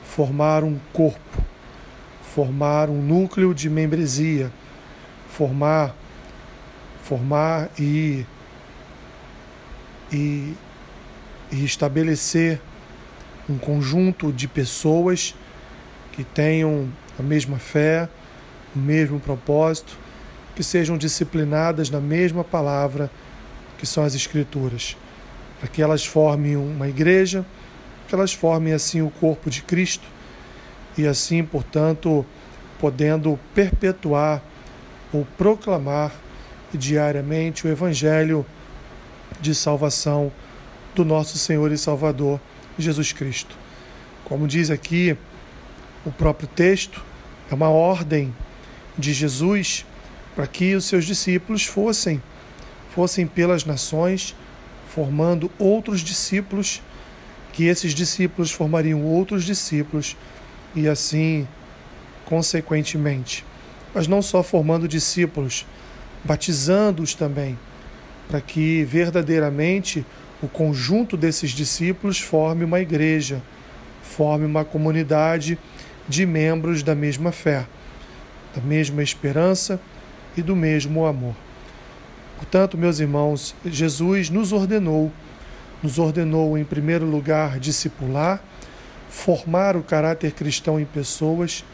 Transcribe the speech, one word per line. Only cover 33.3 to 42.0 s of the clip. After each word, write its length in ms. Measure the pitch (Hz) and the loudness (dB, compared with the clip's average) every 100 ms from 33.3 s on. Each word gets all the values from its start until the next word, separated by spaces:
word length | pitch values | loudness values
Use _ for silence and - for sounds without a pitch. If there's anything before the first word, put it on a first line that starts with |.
| 143 - - | -2 0 2
perpetuar 880 | 196 - 190 185 160 147 151 147 - - - - - - - | 4 4 2 0 0 2 2 0 -4 -20 -20 -20 -20 -20 -6
ou 140 | 151 143 - | -4 -4 2
proclamar 760 | 190 214 214 180 139 143 151 - - - - - - | 2 2 0 -2 0 0 -2 -6 -18 -18 -18 -20 -10
diariamente 920 | 151 131 151 147 143 139 160 160 156 165 | -6 0 2 2 0 -2 0 -2 -2 -2
o 60 | |
Evangelho 760 | 156 180 147 151 156 160 160 135 - - - - - - - - - | 0 0 2 4 4 4 2 -2 -10 -18 -18 -18 -20 -20 -20 -18 -6
de 160 | 151 151 | -2 0
salvação 760 | - 147 147 - 151 147 143 - - - - - - | 2 2 2 0 0 0 0 -4 -18 -20 -20 -20 -6
do 120 | - 160 | 0 2
nosso 320 | 156 156 143 | 2 0 -4
Senhor 340 | - 156 151 | 0 2 2
e 60 | 147 | 2
Salvador 600 | 151 143 | 0 0